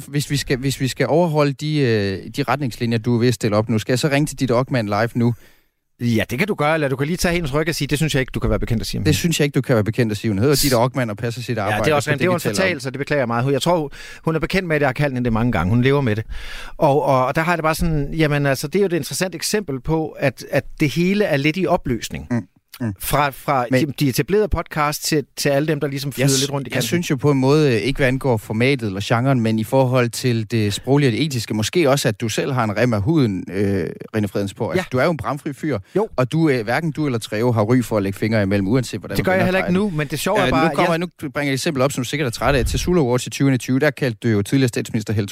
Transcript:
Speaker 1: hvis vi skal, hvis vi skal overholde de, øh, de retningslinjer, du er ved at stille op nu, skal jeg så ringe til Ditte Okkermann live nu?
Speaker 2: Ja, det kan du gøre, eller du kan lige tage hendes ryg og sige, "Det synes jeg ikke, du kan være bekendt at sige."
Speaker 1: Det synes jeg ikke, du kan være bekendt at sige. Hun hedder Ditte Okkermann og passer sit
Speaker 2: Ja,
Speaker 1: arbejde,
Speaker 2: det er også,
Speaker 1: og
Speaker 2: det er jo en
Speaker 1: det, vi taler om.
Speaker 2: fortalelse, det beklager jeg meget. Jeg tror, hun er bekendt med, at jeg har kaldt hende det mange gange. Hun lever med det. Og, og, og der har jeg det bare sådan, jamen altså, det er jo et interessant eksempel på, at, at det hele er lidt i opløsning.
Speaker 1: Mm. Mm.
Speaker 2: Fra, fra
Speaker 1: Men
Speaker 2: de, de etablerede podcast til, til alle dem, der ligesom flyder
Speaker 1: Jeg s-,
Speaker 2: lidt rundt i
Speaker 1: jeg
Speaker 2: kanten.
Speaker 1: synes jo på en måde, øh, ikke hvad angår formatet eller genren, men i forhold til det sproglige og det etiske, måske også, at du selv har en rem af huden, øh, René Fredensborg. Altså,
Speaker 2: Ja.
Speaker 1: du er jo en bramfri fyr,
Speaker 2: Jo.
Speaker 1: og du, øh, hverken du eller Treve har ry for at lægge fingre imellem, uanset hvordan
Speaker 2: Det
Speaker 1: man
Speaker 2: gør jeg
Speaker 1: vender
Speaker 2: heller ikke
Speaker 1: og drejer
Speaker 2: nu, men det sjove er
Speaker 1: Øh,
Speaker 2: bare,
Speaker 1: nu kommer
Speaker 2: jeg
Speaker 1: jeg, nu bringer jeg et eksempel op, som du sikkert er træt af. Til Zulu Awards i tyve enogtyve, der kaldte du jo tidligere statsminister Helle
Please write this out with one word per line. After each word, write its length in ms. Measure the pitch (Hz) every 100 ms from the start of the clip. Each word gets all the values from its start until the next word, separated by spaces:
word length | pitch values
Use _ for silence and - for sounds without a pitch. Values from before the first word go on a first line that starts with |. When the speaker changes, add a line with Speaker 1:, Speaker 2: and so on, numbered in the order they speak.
| -
Speaker 1:
hvis 220 | 143 -
vi 60 | 143
skal, 200 | - 127
hvis 220 | 135 -
vi 80 | 131
skal 200 | - 120
overholde 460 | 156 175 151 143
de, 240 | 131 151 151
øh, 500 | 127 110 98 92 107 123
de 80 |
retningslinjer, 540 | 131 147 131 - 117 117
du 180 | 120 117
er 40 |
ved 80 | 123
at 60 |
stille 220 | 117 113 104
op 120 | 113
nu, 100 | 110
skal 120 | -
jeg 60 | 127
så 80 | 151
ringe 160 | 139 151
til 120 | 135
Ditte 160 | 127 120
Okkermann 320 | 135 131 104
live 220 | 104 113 120
nu? 180 | 117 117 - _ _ _ _ -
Speaker 2:
Ja, 240 | 120 110 92
det 100 | 120
kan 80 | 202
du 60 |
gøre, 200 | 147 147
eller 140 | 160 139
du 80 | 131
kan 120 | 143
lige 100 | 180
tage 160 | 180
hendes 200 | 175 151
ryg 140 | 147 165
og 60 | 147
sige, 120 | 139
"Det 100 | 143
synes 160 | 156 139
jeg 40 |
ikke, 120 | 120
du 80 | 113
kan 100 | 110
være 100 | 104
bekendt 220 | 104 113
at 60 | 95
sige." 160 | 110 104
Speaker 1:
Det 100 | -
synes 240 | 170 160
jeg 60 | 147
ikke, 100 | 143
du 60 |
kan 140 | 127 113
være 80 |
bekendt 280 | 104 117 113
at 60 | 104
sige. 140 | 113
Hun 80 | 98
hedder 160 | 135 139
Ditte 200 | 143 120
Okkermann 320 | 123 135 117
og 80 | 104
passer 240 | 120 120
sit 160 | 117 110
Speaker 2:
Ja, 60 |
Speaker 1:
arbejde, 200 | 101 107 110
Speaker 2:
det 60 |
er 40 | 147
også, 160 | 151
Speaker 1:
og 80 | 143
Speaker 2:
det 20 |
er 40 | 175
jo 60 |
en 60 | 175
Speaker 1:
det, 40 |
vi 60 | -
taler 40 |
om. 20 | 196
Speaker 2:
fortalelse, 300 | 190 151 131
det 60 | 131
beklager 200 | 143 147
jeg 60 | 117
meget. 240 | 117 135
Jeg 100 | 135
tror, 300 | 170 175 143 - - - 160
hun 100 | 160
er 40 |
bekendt 280 | 160 190 175
med, 80 | 151
at 60 |
jeg 60 | 139
har 60 |
kaldt 200 | 127 147
hende 120 | 123 123
det 80 |
mange 180 | 110 123
gange. 180 | 104 90
Hun 120 | 120
lever 200 | 127 143
med 140 | 127 107
det. 80 | - - - - - -
Og, 260 | 151 143
og, 220 | 143 131 127
og 100 | 156
der 60 |
har 100 | 165
jeg 60 | 170
det 60 |
bare 120 | 156 160
sådan, 380 | 170 151 139
jamen 320 | 160 151 147 139
altså, 220 | 131 143
det 80 | 196
er 80 |
jo 20 | 196
et 80 |
interessant 420 | 165 - 139 185 165
eksempel 460 | - 214 202 135
på, 280 | 151 160 156
at, 360 | - 139 - -
at 140 | 143 - -
det 100 | 151
hele 360 | 165 180 208 196
er 120 | 143
lidt 200 | 151 185
i 80 | 160
opløsning. 600 | 180 - 117 - 76 78
Speaker 1:
Mm. 160 | 120 - _ _ -
Mm. 120 | 117 95
Speaker 2:
Fra, 300 | - 139 143
fra 360 | - - 135 123
Speaker 1:
Men 160 | 127 147
Speaker 2:
de, 60 | -
de 100 | 143
etablerede 380 | 120 135 202 202
podcast 560 | 170 - 156 147 151
til, 200 | - 156 - -
til 120 | 147
alle 180 | 139 156
dem, 120 | 147
der 80 | 147
ligesom 240 | 135 139
flyder 100 | - 139
Speaker 1:
Jeg 40 |
s-, 80 | 135
Speaker 2:
lidt 100 | 139
rundt 160 | 139 123
i 20 |
Speaker 1:
jeg 40 |
Speaker 2:
kanten. 140 | 127 117
Speaker 1:
synes 220 | 165 170
jo 60 | 139
på 160 | 147
en 60 | 139
måde, 340 | 131 151 147
øh, 40 | 110
ikke 160 | 131 139
hvad 100 | 127
angår 300 | 131 135 110
formatet 500 | - 110 127 139 110
eller 140 | 95
genren, 380 | - 117 131 131
men 180 | 110 110
i 40 |
forhold 460 | 110 135 127 127 120
til 420 | - 127 113 107
det 220 | 117 104
sproglige 360 | - 127 143 135
og 20 |
det 120 | 110 156
etiske, 280 | 123 -
måske 360 | 110 110 180 143
også, 180 | 165 131
at 140 | 104
du 80 | 113
selv 220 | - 156
har 120 | 127
en 140 | 107 101
rem 160 | 123
af 80 | 107
huden, 420 | 95 165 117 92 -
øh, 340 | 92 101 98 76 - - 107
René 80 | 98
Fredensborg. 460 | 104 98 - 101
Altså, 120 | 185
Speaker 2:
Ja. 20 | -
Speaker 1:
du 60 | 127
er 60 | 160
jo 60 |
en 60 | 147
bramfri 360 | 117 143 156
fyr, 260 | - 156 107 - 185
Speaker 2:
Jo. 120 | 214 -
Speaker 1:
og 160 | 123
du, 180 | 156 160
øh, 140 | 127
hverken 280 | 107 135 160
du 140 | 147 147
eller 140 | 117
Treve 340 | - 107 123
har 80 | 113
ry 200 | 104 127
for 160 | - 110
at 60 |
lægge 160 | 98 98
fingre 240 | 110 110
imellem, 240 | 98 101 98
uanset 320 | 131 117 104
hvordan 180 | - 95
Speaker 2:
Det 80 | 190
Speaker 1:
man 60 |
Speaker 2:
gør 40 | 185
jeg 0 |
Speaker 1:
vender 60 | 180
Speaker 2:
heller 140 | 185
ikke 80 | 190 180
Speaker 1:
og 20 |
drejer 100 | 208
Speaker 2:
nu, 60 | 156
men 100 | 147
det 120 | 147
sjove 200 | 190 190
er 60 | 185
Speaker 1:
Øh, 60 |
Speaker 2:
bare, 120 | 160 160
Speaker 1:
nu 60 | 170
kommer 180 | 180
Speaker 2:
jeg 60 | 165
Speaker 1:
jeg, 80 | 175 -
nu 60 | 151
bringer 140 | 147
jeg 100 | 143
et 0 |
eksempel 280 | 131 - 131
op, 100 | 139
som 120 | 139
du 60 | 120
sikkert 180 | 147 131
er 40 |
træt 240 | - 117 139
af. 100 | 110
Til 140 | 135
Zulu 220 | - 180
Awards 260 | 123 123 110
i 20 |
tyve 180 | - 139
enogtyve, 320 | 127 - 131
der 100 | 151
kaldte 280 | - 131 107
du 40 | 117
jo 140 | 101
tidligere 260 | 98 139 131
statsminister 460 | 127 - 110 107
Helle 140 | 110 101